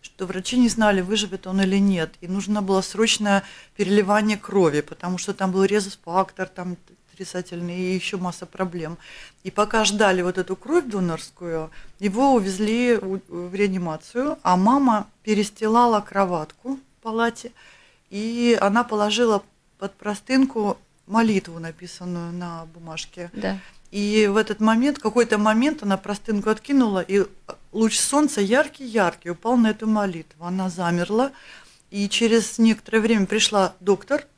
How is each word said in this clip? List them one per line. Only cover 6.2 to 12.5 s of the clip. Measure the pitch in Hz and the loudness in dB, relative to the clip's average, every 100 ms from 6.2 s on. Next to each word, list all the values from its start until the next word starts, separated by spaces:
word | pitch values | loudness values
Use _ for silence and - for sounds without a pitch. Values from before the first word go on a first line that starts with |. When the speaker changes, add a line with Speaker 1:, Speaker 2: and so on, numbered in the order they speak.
| - - 180 | -2 -4 -10
Speaker 1:
там | - 180 175 _ _ _ | -8 -10 -10 _ _ _
отрицательный, | _ 185 180 180 170 175 175 | _ -10 -10 -10 -10 -8 -6
и | 185 | -2
ещё | 185 - 196 | -2 -4 -6
масса | 175 - | -6 -8
проблем. | 180 - 185 170 156 170 - - - _ | -16 -6 -6 -6 -10 -12 -18 -20 -20 _
И | 190 | -8
пока | - 208 226 208 | -2 0 2 0
ждали | 202 208 185 | 4 4 4
вот | 180 180 | 0 -2
эту | 180 | -4
кровь | 185 - 339 | -6 0 0
донорскую, | 269 202 175 160 - _ 175 160 160 - - - | 0 -2 -2 -4 -10 _ -8 -6 -8 -14 -20 -6
его | 202 202 277 | -4 2 4
увезли | 254 190 | 4 2